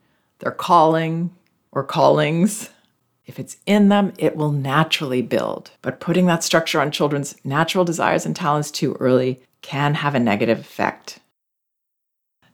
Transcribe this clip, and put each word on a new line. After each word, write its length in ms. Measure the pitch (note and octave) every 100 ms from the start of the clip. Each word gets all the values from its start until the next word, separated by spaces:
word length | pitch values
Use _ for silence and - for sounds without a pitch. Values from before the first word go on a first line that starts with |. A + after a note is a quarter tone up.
| _ _ _ -
their 100 | -
calling 800 | - - F3 D#3+ D#3+ D#3+ E3 F3 - _ _ _
or 100 | C#3
callings. 880 | C3+ C#3+ C#3 D3 D3+ E3 G#3 - - _ _ _ _ _ -
If 120 | -
it's 180 | - - -
in 220 | G#3 G3+
them, 240 | G3+ G3 -
it 180 | D#3 D#3
will 160 | D3+
naturally 720 | C#3+ C3+ C#3+ D#3+ - C#3+ B2+
build. 480 | A#2+ A#2+ A1+ G1+ - _
But 200 | B2+ -
putting 260 | - E3+ F3+
that 180 | E3
structure 360 | - E3+ D#3+ D#3+
on 100 | C#3+
children's 440 | - D3 C#3 - -
natural 400 | C3+ C#3 E3 F#3+
desires 420 | F3 E3 - E3+ -
and 100 | -
talents 340 | D3 D3+ D3
too 240 | - C#3 -
early 400 | B2+ B2+ B2+ C3 _ _
can 320 | - C3+ C#3+
have 200 | D3+ D3
a 60 | C#3
negative 400 | A#2 G#2 A#2 A2
effect. 600 | C#3 - - - - - _ _ _ _ _ _ _ _ _ _ _ _ _